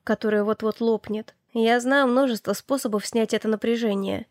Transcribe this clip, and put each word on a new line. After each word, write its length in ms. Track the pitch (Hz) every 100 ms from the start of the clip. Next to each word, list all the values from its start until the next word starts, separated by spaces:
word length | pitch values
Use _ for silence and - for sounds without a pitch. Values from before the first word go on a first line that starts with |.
которая 400 | - 214 220 214
вот-вот 380 | 208 214 220 208
лопнет. 520 | 226 220 - 208 220 - _
Я 260 | 233 226 240
знаю 280 | 240 277 269
множество 460 | 247 277 220 -
способов 520 | 202 - 269 247 208 -
снять 280 | 233 220
это 140 | 220 220
напряжение, 800 | 214 220 233 226 202 196 196 220